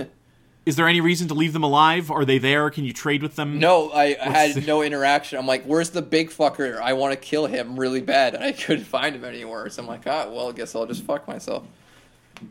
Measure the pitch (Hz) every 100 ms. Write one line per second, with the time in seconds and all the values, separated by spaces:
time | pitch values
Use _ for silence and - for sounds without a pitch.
0 | - _ _ _ _ _ - 139 170 170
1 | 165 170 175 151 160 160 151 143 160 170
2 | 156 151 135 135 135 147 151 151 135 110
3 | 151 143 151 - 147 147 165 180 156 147
4 | 147 131 131 151 151 139 147 151 151 143
5 | 139 143 - 135 131 131 127 156 170 175
6 | 143 160 160 - 147 - 131 113 123 131
7 | 139 135 - 151 143 254 120 127 131 131
8 | - 139 127 - - - - 156 104 127
9 | 147 127 123 120 113 113 113 - 117 117
10 | - 156 107 120 123 117 113 113 117 120
11 | - 143 - - - - - _ _ _
12 | _ _ _ - -